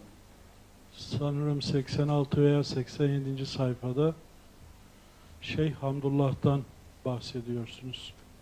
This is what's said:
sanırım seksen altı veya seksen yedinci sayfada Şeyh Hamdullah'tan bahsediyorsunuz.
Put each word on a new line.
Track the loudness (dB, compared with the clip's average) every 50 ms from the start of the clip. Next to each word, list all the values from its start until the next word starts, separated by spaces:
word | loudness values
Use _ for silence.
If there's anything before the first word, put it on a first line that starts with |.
| -16 -20 -20 -20 -20 -20 -20 -20 -20 -20 -20 -20 -20 -20 -20 -20 -20 -20 -20 -18
sanırım | -10 -6 -4 -2 -2 0 0 0 0 0 0 0
seksen | 0 0 0 0 0 0 0 0 2 4
altı | 4 2 2 2 4 6 6
veya | 6 6 6 2
seksen | 0 -2 -4 -4 -4 -2 0 2 2
yedinci | 2 0 0 -2 -4 -4 -4
sayfada | -6 -2 0 0 0 0 -2 -4 -4 0 2 2 2 0 -2 -10 -20 -20 -20 -20 -20 -20 -20 -20 -20 -20 -20 -20 -20 -20 -20 -20 -20 -20 -20 -20 -20 -20 -14
Şeyh | -10 -6 -2 0 0 0 0
Hamdullah'tan | -2 -4 -4 -4 -2 0 0 2 2 2 2 0 2 2 2 2 2 0 -6 -14 -20 -20 -20 -20 -8 -4
bahsediyorsunuz. | -4 -4 -4 -6 -8 -8 -8 -6 -4 -4 -4 -6 -8 -10 -12 -12 -12 -12 -12 -12 -16 -18 -18 -20 -20 -20 -20